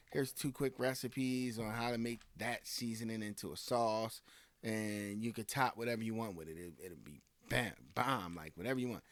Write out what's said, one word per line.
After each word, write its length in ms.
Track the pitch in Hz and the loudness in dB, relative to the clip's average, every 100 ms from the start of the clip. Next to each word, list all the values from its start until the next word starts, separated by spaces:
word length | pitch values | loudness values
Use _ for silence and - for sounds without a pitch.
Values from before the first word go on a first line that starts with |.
| - | -2
here's 220 | 143 135 | 0 0
two 180 | - 143 | 0 -2
quick 240 | - 135 - | 2 0 4
recipes 800 | 127 131 123 139 131 127 127 113 | 2 2 0 2 2 2 2 0
on 100 | 107 | 0
how 220 | 117 120 | 0 2
to 60 | 117 | 2
make 220 | 117 117 - - | 0 -2 -8 -4
that 280 | 120 113 - | -2 -2 -2
seasoning 560 | - 120 110 117 110 | -2 -2 -2 -2 -2
into 300 | 104 104 90 | -2 -4 -4
a 40 | - | -4
sauce, 640 | - 123 113 110 110 - - - - _ | 2 4 6 4 0 -4 -14 -20 -20 _
and 580 | 113 110 107 104 101 104 | -2 0 0 -2 -2 -2
you 100 | 113 | -2
could 140 | 113 104 | -2 -2
top 300 | 139 127 - | 2 2 2
whatever 260 | 117 117 | 0 0
you 120 | 113 | 0
want 200 | 110 110 | 0 -2
with 140 | 85 80 | -4 -8
it. 80 | 80 | -8
It, 140 | 87 73 | -10 -10
it'll 120 | 90 76 | -12 -12
be 180 | 73 71 - _ - | -14 -16 -18 _ 0
bam, 240 | 127 113 - 64 | 2 2 -2 -4
bomb, 400 | - 123 123 87 | 0 2 2 0
like, 180 | 85 78 82 | -6 -8 -4
whatever 240 | 110 131 | 0 0
you 80 | 123 | 0
want. 160 | 98 - | -2 -10